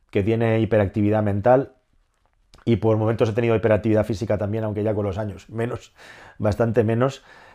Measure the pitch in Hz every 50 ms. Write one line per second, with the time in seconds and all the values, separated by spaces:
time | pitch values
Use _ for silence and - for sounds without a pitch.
0 | _ _ - 107 98 107 113 113 117 113 110 113 110 104 113 107 101 92 - 110
1 | 101 104 107 107 107 104 98 104 98 120 127 131 139 - _ _ _ _ _ _
2 | _ _ _ _ _ _ _ _ _ _ _ - - - 117 98 110 113 110 107
3 | 107 110 113 104 123 113 107 117 117 117 113 110 110 113 107 101 - 113 107 107
4 | 104 - 117 95 117 95 110 98 104 98 104 113 110 107 104 104 104 110 107 101
5 | 101 104 92 98 110 104 92 85 - - 110 110 113 120 120 113 - - _ _
6 | - - - - - - - - 107 107 101 - 117 117 107 123 110 107 113 117
7 | 127 139 - - _ - - - - - -